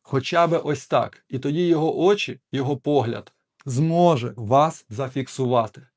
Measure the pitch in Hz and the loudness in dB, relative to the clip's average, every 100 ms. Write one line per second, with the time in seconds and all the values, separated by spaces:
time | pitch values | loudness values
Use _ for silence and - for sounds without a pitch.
0 | _ 135 127 175 170 165 147 139 - 139 | _ -4 0 2 2 0 -2 -6 0 0
1 | 107 _ _ 127 143 151 175 160 160 - | 0 _ _ -6 -4 0 2 2 0 2
2 | 175 208 - - _ 135 131 139 - 143 | 2 2 -2 -10 _ -4 -2 -4 0 0
3 | 113 110 - _ _ _ 139 123 160 165 | 0 -6 -12 _ _ _ -6 -2 0 4
4 | 175 143 120 107 107 135 156 - _ 110 | 4 4 -2 -8 2 4 4 -2 _ -10
5 | 135 135 127 - 127 123 107 - _ | -6 -6 -8 -4 0 0 -2 -10 _